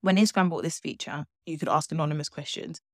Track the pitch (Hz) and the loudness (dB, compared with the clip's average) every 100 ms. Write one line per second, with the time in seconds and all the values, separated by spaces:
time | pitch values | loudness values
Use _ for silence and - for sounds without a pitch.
0 | 190 190 214 - 180 165 165 - - - | 4 6 6 6 2 2 -4 -6 -8 -8
1 | - 143 - _ - 160 170 151 - 165 | -8 -8 -10 _ -12 -6 0 0 0 -2
2 | 151 151 147 - 143 - - 165 _ | 0 -2 -6 -10 -8 -8 -8 -12 _